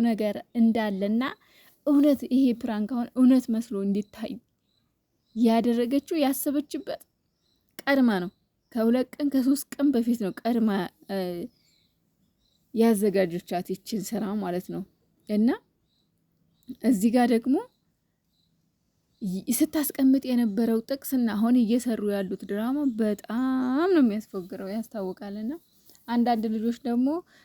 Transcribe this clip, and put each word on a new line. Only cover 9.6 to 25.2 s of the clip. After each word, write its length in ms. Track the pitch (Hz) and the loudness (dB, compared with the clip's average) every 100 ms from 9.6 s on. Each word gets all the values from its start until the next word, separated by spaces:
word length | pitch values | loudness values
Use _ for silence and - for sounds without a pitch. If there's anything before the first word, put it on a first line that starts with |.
| - | -2
ቀን 160 | - 285 | -2 2
በፊት 300 | 240 233 233 | 2 0 -2
ነው 120 | 190 - | -4 -4
ቀድማ፣ 340 | 226 233 214 196 175 _ - | -2 0 2 0 -4 _ -10
እ፣ 120 | 196 180 175 240 _ _ _ _ _ _ _ _ _ _ _ _ | -6 -6 -8 -12 _ _ _ _ _ _ _ _ _ _ _ _
ያዘጋጀቻት 920 | 214 226 202 208 190 175 175 - 180 - | 2 4 4 2 2 0 -2 -6 -8 -6
ይችን 320 | 190 - 220 | -10 -8 -8
ስራ 220 | 202 220 202 | -6 -6 -4
ማለት 320 | 208 185 180 - | -4 -4 -6 -6
ነው። 140 | 170 190 _ _ _ - | -10 -12 _ _ _ -4
እና 200 | 208 233 427 _ _ _ _ _ _ _ _ _ _ - - | 0 2 0 _ _ _ _ _ _ _ _ _ _ -20 -4
እዚህ 260 | 220 202 226 | 0 2 2
ጋር 180 | 247 240 | 4 4
ደግሞ 240 | 233 247 311 494 _ _ _ _ _ _ _ _ _ _ _ _ _ _ - | 2 2 -2 -2 _ _ _ _ _ _ _ _ _ _ _ _ _ _ -10
ይ-፣ 220 | 196 190 - | -8 -6 -4
ስታስቀምጥ 720 | - 302 320 277 - 269 269 | -2 -2 -2 -4 0 2 2
የነበረው 560 | 254 240 226 196 233 226 | 2 0 0 0 0 0
ጥቅስና 440 | 226 277 - 262 233 | -2 -8 -4 -2 0
አሁን 220 | 208 233 254 | 0 2 4
እየሰሩ 460 | 214 240 247 214 202 | 4 0 0 -4 -2
ያሉት 340 | 202 190 190 | -4 -4 -8
ድራማ 320 | 196 202 233 285 277 220 | -8 -6 -4 -2 -2 0
በጣም 500 | 214 208 - 226 262 262 254 269 370 | -2 -2 -6 -4 -2 0 0 0 2
ነው 140 | 339 | 4
የሚያስፎግረው፣ 640 | 240 214 - 196 180 190 190 | 4 2 -6 -10 -10 -10 -8
ያስታውቃልና 840 | 220 226 220 190 - | -8 -8 -8 -8 -8